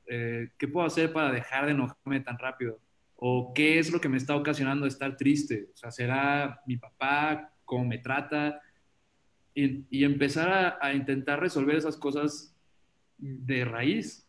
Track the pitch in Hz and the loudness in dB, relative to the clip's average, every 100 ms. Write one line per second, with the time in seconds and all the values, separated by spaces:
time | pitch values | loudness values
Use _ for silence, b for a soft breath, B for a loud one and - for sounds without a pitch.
0 | - 120 117 117 117 - 143 160 165 160 | -10 -6 -4 -4 -8 -8 -4 0 0 2
1 | 160 160 143 123 117 135 147 143 123 - | 0 2 0 0 -2 -2 2 2 0 -4
2 | 139 139 135 117 131 - 120 110 _ _ | -4 -2 -2 -6 -6 -4 -6 -6 _ _
3 | _ - 123 127 117 135 151 160 156 170 | _ -4 0 0 0 2 4 4 2 0
4 | 147 131 135 147 147 147 135 139 139 135 | 0 0 0 0 0 0 0 0 -2 -2
5 | 139 135 135 147 - 110 101 - 120 120 | -6 0 2 2 0 -4 -6 -14 -12 -4
6 | 123 135 143 143 135 117 127 120 - - | 0 2 2 2 -2 -6 -6 -6 -8 -4
7 | 135 143 156 151 - _ - 123 123 113 | 0 2 2 -2 -6 _ -6 -2 -2 -4
8 | - 135 143 151 147 147 B B _ _ | -2 -4 -2 -2 -2 -4 B B _ _
9 | _ _ _ _ _ 143 139 139 - 139 | _ _ _ _ _ 0 0 0 -4 2
10 | 143 139 143 160 175 190 180 - 139 139 | 4 4 2 2 2 4 2 0 0 0
11 | 131 139 135 143 175 156 139 156 151 151 | 0 -2 0 0 0 2 2 2 0 -2
12 | 143 147 147 147 - _ _ _ _ _ | -2 0 0 -2 -12 _ _ _ _ _
13 | _ - 139 131 127 131 120 117 135 220 | _ -14 -10 -8 -2 -2 -2 0 0 0
14 | - - | -4 -12